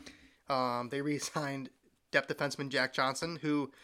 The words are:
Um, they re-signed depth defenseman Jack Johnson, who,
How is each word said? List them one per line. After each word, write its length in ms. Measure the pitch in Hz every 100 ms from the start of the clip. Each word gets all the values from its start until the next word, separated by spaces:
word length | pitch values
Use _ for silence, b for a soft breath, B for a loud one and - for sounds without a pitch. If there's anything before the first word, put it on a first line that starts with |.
| B B B B -
Um, 400 | 135 127 120 120
they 120 | 139
re-signed 680 | 147 143 - 160 143 135 127 - _ _ _
depth 180 | 143 - 151
defenseman 340 | 143 - 139
Jack 240 | 131 127
Johnson, 440 | - 135 131 170 160
who, 300 | 156 147 135 B